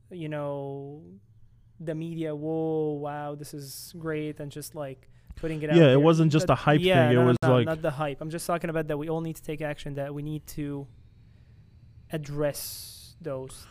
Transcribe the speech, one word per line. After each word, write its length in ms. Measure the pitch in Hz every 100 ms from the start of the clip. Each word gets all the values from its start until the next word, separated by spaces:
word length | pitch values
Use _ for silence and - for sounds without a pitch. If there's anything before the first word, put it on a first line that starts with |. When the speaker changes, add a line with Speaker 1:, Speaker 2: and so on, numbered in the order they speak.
| -
Speaker 1:
you 160 | 180 156
know, 720 | 151 147 143 139 139 139 147 170 196 _ - - _ _ -
the 160 | 160 156
media, 360 | 165 165 160
"Whoa, 600 | 151 156 160 160 156 156
wow, 420 | 147 147 147 147
this 180 | 147 147
is 380 | 147 139 - - 180
great," 400 | 160 156 151 151
and 140 | 147
just, 240 | 151 143 165
like, 320 | 143 135 - - - -
putting 240 | 160 156
it 60 | 151
out 40 | 165
Speaker 2:
Yeah, 80 |
it 20 | 151
Speaker 1:
there. 100 | 131
Speaker 2:
wasn't 300 | 156 165 160
just 160 | 151 -
Speaker 1:
But 60 |
Speaker 2:
a 40 | 127
hype 240 | - 151
Speaker 1:
yeah, 280 | 180 180 156
Speaker 2:
thing. 40 |
It 20 | 123
Speaker 1:
no, 40 |
no, 40 | 123
Speaker 2:
was 100 | 123
Speaker 1:
no, 120 | 131 127
Speaker 2:
like 100 | 120
Speaker 1:
not 160 | 160
the 80 | 160
hype. 300 | 139 151 135
I'm 100 | 156
just 160 | 165 -
talking 240 | 170 170
about 160 | 160 156
that 100 | 147
we 120 | 156
all 120 | 160
need 140 | 165
to 80 | 156
take 200 | - 151
action, 320 | 151 147 151
that 200 | 139 139
we 80 | 147
need 240 | 147 151 - -
to 280 | 147 143 139 - - - - - - - - - - - -
address 1040 | 165 143 143 147 135 - - - - - -
those 460 | 160 131 131 - -